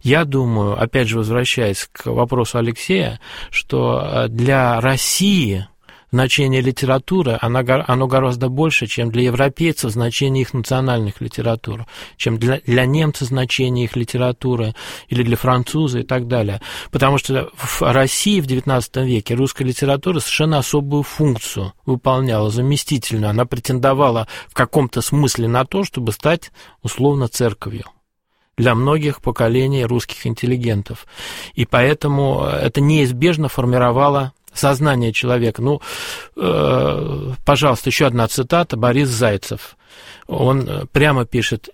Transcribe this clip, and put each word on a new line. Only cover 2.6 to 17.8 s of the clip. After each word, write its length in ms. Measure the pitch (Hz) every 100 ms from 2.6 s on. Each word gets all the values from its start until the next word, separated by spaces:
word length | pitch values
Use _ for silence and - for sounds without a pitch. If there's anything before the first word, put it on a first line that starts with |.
| 117 113 - 190 139 110 - - -
что, 520 | - - 135 123 120
э, 240 | 143 135 117
для 520 | 117 120 135 123 117
России 840 | 127 131 - - 190 196 120 95 98 _ _ - _
значение 500 | 123 131 - 135 131
литературы, 760 | 127 127 131 131 - 185 143 113
она 220 | 120 123
гор-, 220 | 123 131 -
оно 220 | 127 131
гораздо 420 | 135 131 123 127
больше, 380 | 127 160 - 110
чем 240 | - 117
для 140 | 113 123
европейцев 680 | 123 139 - 165 151 127
значение 500 | 110 120 - 139 135
их 140 | 127 131
национальных 680 | 107 131 131 120 104 -
литератур, 640 | 120 - 117 113 - 110 117 - - -
чем 220 | - 113
для, 200 | 120 135 -
для 220 | 123 127
немца 380 | 147 156 - 127
значение 600 | 131 127 - 127 123 120
их 100 | -
литературы 760 | 117 123 127 123 131 123 110 110 - - -
или 140 | 120
для 160 | 117 117
француза 600 | 123 127 123 151 156 120
и 40 |
так 240 | - 127 120
далее. 340 | 123 104 101 - - -
Потому 300 | 135 135 139
что 320 | - 135 - -
в 280 | 123 -